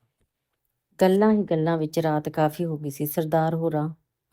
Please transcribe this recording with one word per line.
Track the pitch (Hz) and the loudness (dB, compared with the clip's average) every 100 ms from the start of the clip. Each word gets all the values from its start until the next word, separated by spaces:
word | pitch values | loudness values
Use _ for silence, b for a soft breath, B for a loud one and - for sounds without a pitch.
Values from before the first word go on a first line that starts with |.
| _ _ _ _ _ _ _ _ _ - | _ _ _ _ _ _ _ _ _ 2
ਗੱਲਾਂ | 190 196 214 | 4 4 4
ਹੀ | 214 | 2
ਗੱਲਾਂ | 190 165 160 160 | 0 0 0 0
ਵਿੱਚ | 156 165 | -2 -2
ਰਾਤ | 156 151 151 | 0 -2 -2
ਕਾਫੀ | 156 151 151 170 | 0 0 0 -6
ਹੋ | 151 | -6
ਗਈ | 147 | -8
ਸੀ। | 139 147 | -6 -6
ਸਰਦਾਰ | - 156 160 160 165 | -4 0 0 0 0
ਹੋਰਾਂ | 165 151 156 156 _ _ _ | -2 -2 -4 -8 _ _ _